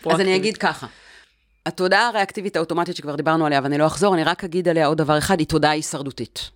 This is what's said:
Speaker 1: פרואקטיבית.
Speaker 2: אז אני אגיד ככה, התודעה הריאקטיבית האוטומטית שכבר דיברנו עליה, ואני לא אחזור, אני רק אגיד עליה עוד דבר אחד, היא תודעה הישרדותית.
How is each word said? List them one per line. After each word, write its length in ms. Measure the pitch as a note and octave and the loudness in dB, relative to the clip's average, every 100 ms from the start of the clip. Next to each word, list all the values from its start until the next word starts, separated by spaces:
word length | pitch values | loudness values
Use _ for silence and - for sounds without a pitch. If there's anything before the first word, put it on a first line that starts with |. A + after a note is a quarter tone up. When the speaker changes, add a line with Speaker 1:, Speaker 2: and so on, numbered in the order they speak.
Speaker 1:
פרואקטיבית. 120 | D#3+ | -2
Speaker 2:
אז 60 | E3 | 0
אני 160 | F#3+ F#3+ | 2 2
אגיד 200 | G#3+ - | 0 -2
ככה, 300 | F3+ - A#2+ - - - _ _ _ _ D#3+ | -4 -4 -12 -18 -20 -20 _ _ _ _ -8
התודעה 400 | F3 F#3 G3 A#3+ | -2 2 4 2
הריאקטיבית 480 | G#3+ G3 G#3+ F#3+ D#3+ | 0 -2 -4 -4 -4
האוטומטית 400 | E3+ E3+ F3 E3+ | -2 -2 -4 -6
שכבר 200 | D3 C#3+ | -8 -4
דיברנו 300 | D3+ D#3+ D3+ | 0 2 2
עליה, 140 | C#3 | 2
ואני 160 | C#3 D3 | 0 2
לא 80 | D#3 | 0
אחזור, 280 | D3 G3+ | 2 2
אני 100 | F3 | 2
רק 200 | D#3 F3+ | 0 -2
אגיד 240 | F#3 F3 F3 | -4 -2 0
עליה 180 | E3 D3 | 2 2
עוד 120 | D#3+ | 2
דבר 200 | D3 D3+ | 2 0
אחד, 200 | C#3+ F#3 | 2 0
היא 80 | D#3 | 2
תודעה 240 | D#3 D3 | 2 2
הישרדותית. 800 | D3+ - C#3+ C#3 - A2+ - - | 0 -4 -8 -8 -8 -10 -10 -14